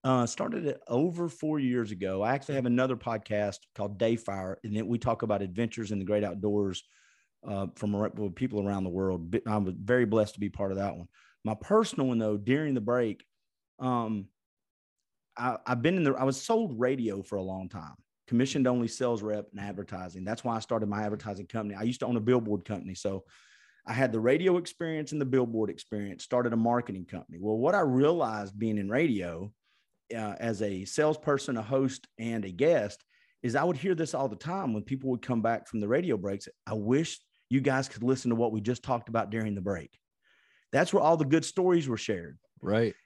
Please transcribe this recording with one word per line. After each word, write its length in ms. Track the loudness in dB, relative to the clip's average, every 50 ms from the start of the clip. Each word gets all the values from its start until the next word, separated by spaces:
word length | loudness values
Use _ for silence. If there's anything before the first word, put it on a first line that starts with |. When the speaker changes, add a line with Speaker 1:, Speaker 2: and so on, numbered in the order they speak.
Speaker 1:
Uh, 220 | 4 4 4 4 2
started 400 | 0 -2 -4 -4 -4 -2 -2 -4
it 160 | -4 -4 -6 -6 -2
over 400 | 0 2 2 0 0 -2 -6 -6
four 300 | -6 -6 -4 -2 0 2
years 300 | 2 2 2 2 0 -2
ago. 320 | -4 -4 -2 -2 0 0
I 100 | 0 0
actually 220 | 0 0 -2 -2 -2
have 100 | 0 2
another 320 | 2 4 4 4 2 0
podcast 640 | -2 -2 -4 -4 -4 -4 -2 0 0 0 -2 -4 -8 _ _ _
called 240 | -6 -6 -6 -2 0
Dayfire, 560 | 2 2 2 0 -2 -6 -6 -4 -6 -6 -8 -8 -6
and 100 | -4 -4
it, 120 | -4 -2
we 120 | -2 -2 0
talk 220 | 0 0 0 0
about 220 | 0 0 0 0
adventures 500 | 0 -4 -2 -2 -2 -2 -2 -6 -6 -4
in 60 | -4 -4
the 80 | 0
great 180 | 0 0 0 0
outdoors, 580 | 0 -4 -2 -2 2 2 2 2 0 -2 -6 -10 _ _ _ _ _ _ _ _ _ _ _ -10
uh, 200 | -6 -4 -4 -4 -6 -6
from 180 | -4 -2 -2 0
ar-, 140 | 0 0 -2
with 260 | -2 -4 -6 -6 -4
people 320 | -4 -4 -2 -2 -2 -2
around 180 | 0 -2 -2 -2
the 60 | -2
world. 400 | -2 -2 0 0 -2 -2 -4 -2
Bi-, 120 | -2 -2 0
I'm 300 | 0 0 0 0 0 -4 -6 0
very 220 | 2 4 4 4
blessed 280 | 4 4 4 4 2 0
to 60 | -6
be 80 | -6 -6
part 240 | -4 -4 -4 -2
of 60 | -2 -2
that 180 | -2 -4 -4
one. 100 | -8 -12 -16 _ _ _ _ _ _ _
My 100 | -6 -6
personal 520 | -6 -2 2 4 4 4 2 0 0 0
one, 120 | 2 2 2
though, 200 | 2 2 0 0
During 340 | 2 2 2 2 2 0
the 80 | 0 0
Break, 460 | 0 0 2 2 2 0 -2 -6 -12 _ _ _ _ _ _ _ _ _ _ -4
um, 500 | -2 0 0 0 0 -2 -4 -6 -6 -10 _ _ _ _ _ _ _ _ _ _ _ _ _ _ _ _ _ _ _ _ _
I, 220 | -4 -4 -4 -4 -4 -2
I've 160 | -2 -2 2
been 140 | 2 2 2
in 80 | 4 4
the, 100 | 2 2
I 100 | 2 2
was 160 | 0 0 -2
sold 400 | 0 0 2 2 2 0 -2 0
radio 420 | 0 0 2 0 0 -2 -2 -4
for 140 | -6 -4 -4
a 60 | -4
long 260 | -4 -4 -6 -6 -8 -8
time, 260 | -10 -12 -12 -12 -16 _ _ _ _ _ _
commissioned 400 | 0 2 2 2 2 2 2 2
only 220 | 4 4 2 0 -2
sales 340 | -2 -2 0 0 0 0
rep 260 | -2 -2 -2 -4 -4 -8
and 100 | -10 -10
advertising. 640 | -8 -8 -8 -8 -10 -10 -10 -10 -10 -10 -10 -8 -6
That's 180 | -6 -6 -4
why 140 | -2 -4 -4
I 40 | -4
started 280 | -2 -2 -2 0 0 0
my 140 | -2 -2
advertising 440 | -2 -2 -4 -4 -6 -8 -8 -8 -10
company. 280 | -8 -6 -6 -6 -6 -6
I 80 | -2
used 180 | -2 -2 -2 -2
to 60 | -2
own 100 | -2 0
a 40 | 0
billboard 440 | 4 4 4 4 4 2 -2 -2 -2
company. 300 | -6 -8 -6 -6 -10 -12
So 300 | -6 -4 -4 -4 -4 -10 _ _ -20 _ _ _ _ _ _ _ _ _
I 60 | -6
had 200 | 0 2 2 2
the 80 | 2 2
radio 360 | 4 4 4 4 4 4 4
experience 560 | 2 0 -4 -8 _ -6 -4 -4 -4 -4 -4
and 80 | -2 -2
the 60 | 0
billboard 420 | 2 4 4 2 2 2 0 0 0
experience, 560 | -2 -8 -10 _ -6 -6 -4 -6 -8 -10 -6
started 300 | 0 2 2 2 4 2
a 20 |
marketing 480 | 4 4 4 4 2 2 -2 -6 -8 -8
company. 320 | -10 -12 -14 -12 -12 -12 -6
Well, 200 | -2 0 0 2
what 160 | 4 4 4
I 60 | 4
realized 800 | 4 4 4 6 6 6 4 4 0 -2 -2 -4 -6 -8 -4 -2
being 200 | 0 0 0 0
in 100 | 0 0
radio, 640 | 2 2 4 4 2 0 -2 -4 -6 -6 -8 -10 -12 _ _ _ _ _ _ _ _ _ _ _ -6
uh, 200 | -4 -4 -4 -4 -4
as 200 | -2 -4 -2 0
a 240 | -2 -2 -2 -4 -8
salesperson, 720 | -6 0 2 2 2 2 0 2 0 0 2 0 -2 -4
a 60 | -4
host, 440 | -2 0 0 2 2 0 -2 -4 -14 _ _ -8
and 260 | -6 -4 -4 -4 -4
a 60 | -6
guest, 540 | -2 2 4 4 4 4 2 0 -6 -10 _ _ _ _ _ _ _ _
is 120 | -4 0 0
I 100 | 2 2
would 120 | 2 0
hear 180 | 0 0 0 0
this 180 | 0 0 -2
all 160 | 0 -2 -2 -2
the 80 | -2
time 380 | -6 -6 -6 -4 -4 -2 -2 -2
when 80 | -2
people 280 | -2 -4 -6 -4 -2 -4
would 120 | -4 -4
come 180 | -2 -2 -2 0
back 280 | 2 2 0 0 -4 -6
from 120 | -4 -4
the 80 | 0 2
radio 280 | 2 2 2 0 -2
breaks. 320 | -2 -2 -4 -6 -6 -8 -14 -20 _ _
"I 80 | -6 -4
wish 460 | -4 2 2 2 2 2 0 -6 -12 _ _ _ _ _ _
you 120 | 0 2
guys 280 | 4 4 2 2 -2 -2
could 140 | -6 -2
listen 280 | 0 2 2 2 2 0
to 40 | 2
what 180 | 2 2 0
we 80 | 0 0
just 220 | 0 -2 -2 -2
talked 260 | -2 -2 -2 -2 -2 -2
about 220 | -2 -2 -2 0
during 240 | -2 -4 -2 -2 -4
the 60 | -4
break." 360 | -2 -4 -4 -4 -6 -12 _ _ _ _ _ _ _ _ _ _ _ _ _ _ _ _
That's 200 | 2 2 2 4
where 100 | 4 4
all 140 | 6 6 4
the 80 | 4 4
good 200 | 4 4 2 2
stories 440 | 0 -2 2 4 4 4 4 4 0
were 80 | -4
shared. 420 | -4 -2 -2 -2 -2 -4 -10 -14 -18 _ _ _ _
Speaker 2:
Right. 320 | -2 2 2 4 4 2 0 _ _